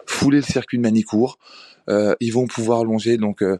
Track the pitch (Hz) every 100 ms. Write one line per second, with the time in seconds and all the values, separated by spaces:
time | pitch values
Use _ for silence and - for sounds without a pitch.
0 | - - 139 143 135 135 - 120 117 110
1 | 107 107 127 - - - - _ - 101
2 | 104 - 117 113 123 - 113 117 113 110
3 | 110 117 107 101 95 95